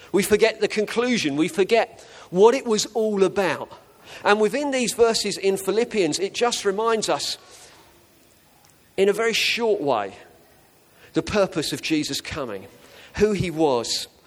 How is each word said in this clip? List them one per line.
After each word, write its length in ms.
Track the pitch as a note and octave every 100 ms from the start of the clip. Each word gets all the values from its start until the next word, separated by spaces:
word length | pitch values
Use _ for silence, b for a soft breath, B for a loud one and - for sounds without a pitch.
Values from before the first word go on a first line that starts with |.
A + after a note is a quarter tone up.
| B
We 120 | F#3
forget 380 | G3 G#3 A3 -
the 60 | G3+
conclusion. 680 | - G#3 G#3+ B3 A#3 D3+ C#3
We 100 | D#3+
forget 580 | F3 F#3+ A3+ F3+ - B B B
what 240 | F3 G#3+
it 120 | C4 B3
was 200 | G#3+ -
all 360 | A#3+ A3 G3+
about. 480 | F#3+ F#3 F#3 B2+ A#2 - - - B B
And 160 | - G#3
within 320 | G#3+ C4 D4
these 220 | C4 A#3
verses 440 | - A#3 A3 G3+ E3
in 200 | G3 F#3+
Philippians, 640 | - G3+ A#3+ G#3+ E3 D3+
it 140 | F#3+
just 300 | - A#3+ A3+
reminds 460 | G3+ F#3+ A3+ A3+ F3+
us 280 | C#3+ - - B B B B B B _ _ _ _ _ _ _ _ _ -
in 140 | G3
a 40 |
very 200 | G3 A3+
short 480 | G#3+ - - A#3 G#3
way 360 | C#3+ A#2+ G2+ - - - _ _ _ _ _ b b
the 100 | -
purpose 500 | D#3+ G#3 F#3 E3 C#3
of 80 | C#3
Jesus 400 | - D#3 C#3+ C3+
coming, 460 | - D#3 B2+ G2+ F#2 - B B B -
who 160 | G#3
he 180 | G3 F3+
was 580 | D#3 D#3 A#2+ A2+ - - _